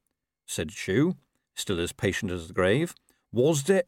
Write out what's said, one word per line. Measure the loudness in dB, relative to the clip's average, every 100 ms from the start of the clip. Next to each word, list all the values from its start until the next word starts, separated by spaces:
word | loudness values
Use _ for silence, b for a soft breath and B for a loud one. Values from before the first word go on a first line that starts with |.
| _ _ _ _ -12
said | -8 -6
Shoo, | -8 -2 2 2 0 _ _ _ -12
still | -4 -2
as | -2
patient | -2 -2 -2 -4
as | -6 -6
the |
grave. | 0 2 2 0 -6 _ _ _
"Was | 2 2 2
there | 2 0